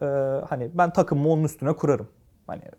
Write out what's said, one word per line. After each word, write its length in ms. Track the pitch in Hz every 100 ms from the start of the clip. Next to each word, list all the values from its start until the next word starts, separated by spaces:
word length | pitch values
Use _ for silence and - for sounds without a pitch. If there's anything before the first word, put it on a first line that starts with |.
Ee, 20 | 143 139 135 135 -
hani 220 | 135 120
ben 180 | 175 175
takımımı 360 | 190 170 143 151
onun 160 | 160
üstüne 280 | 156 - 135 156
kurarım. 320 | 143 127 107 _ _ _ -
Hani 160 | 82 -